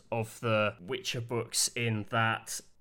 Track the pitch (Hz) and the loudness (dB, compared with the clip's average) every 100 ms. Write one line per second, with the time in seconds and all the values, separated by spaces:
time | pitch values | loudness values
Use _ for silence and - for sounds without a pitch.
0 | - 113 110 - 120 107 107 - 87 127 | -2 -2 -2 -2 2 4 2 0 -6 -6
1 | - 127 117 117 110 - - - 120 107 | -4 -6 -4 -4 -2 0 0 0 0 0
2 | 101 117 113 110 - - - - | 0 2 2 2 -4 -10 -10 -10